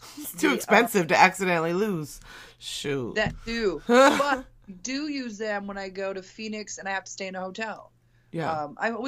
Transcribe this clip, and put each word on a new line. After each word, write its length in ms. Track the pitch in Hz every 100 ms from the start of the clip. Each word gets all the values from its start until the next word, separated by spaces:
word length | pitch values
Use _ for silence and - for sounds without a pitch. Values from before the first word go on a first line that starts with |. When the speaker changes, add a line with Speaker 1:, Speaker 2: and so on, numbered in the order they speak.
| - -
Speaker 1:
It's 140 | 294
too 160 | 170 302
Speaker 2:
the, 40 |
uh, 40 | 262
Speaker 1:
expensive 500 | - 214 240 208 160
to 100 | 131
accidentally 540 | 180 180 190 170 160
lose. 480 | 175 214 175 151 - - - - -
Shoot. 560 | - - - 139 120 208
Speaker 2:
That 180 | 214 -
too. 360 | - 233 214 151
Speaker 1:
<laughs> 20 | -
Speaker 2:
But 340 | 240 277 277 285 262 262 - -
I 40 | 180
do 260 | 233 262 302
use 300 | 277 247 202
them 280 | 214 208 202
when 100 | 196
I 100 | 196
go 240 | 190 196
to 100 | 190
Phoenix 560 | 185 - 220 214 208 -
and 100 | 196
I 40 |
have 120 | 190
to 60 | 190
stay 160 | - 190
in 80 |
a 60 | 185
hotel. 520 | 190 190 220 185 - _ _ _ _
Speaker 1:
Yeah. 200 | 165 156
Speaker 2:
Um, 260 | 156 147 -
I, 120 | 220 226